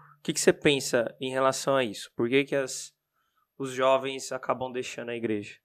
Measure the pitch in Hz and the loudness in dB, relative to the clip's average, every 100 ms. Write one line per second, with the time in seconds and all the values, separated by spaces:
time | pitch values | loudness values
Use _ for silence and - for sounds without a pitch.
0 | - _ - 156 - 180 151 139 - 127 | -20 _ -6 2 2 4 2 2 2 0
1 | 113 - 131 131 135 131 - 135 120 98 | 0 -4 -4 2 2 2 2 2 0 -4
2 | - - 117 135 143 147 131 - - _ | -10 -2 2 2 2 -2 -4 -8 -14 _
3 | _ _ _ _ _ - 135 127 131 135 | _ _ _ _ _ -10 -8 0 4 4
4 | 135 135 - 131 - 127 127 127 123 - | 2 -8 -8 -6 -4 -4 -4 -6 -8 -8
5 | 120 117 110 104 101 - | -8 -4 -2 -2 -6 -16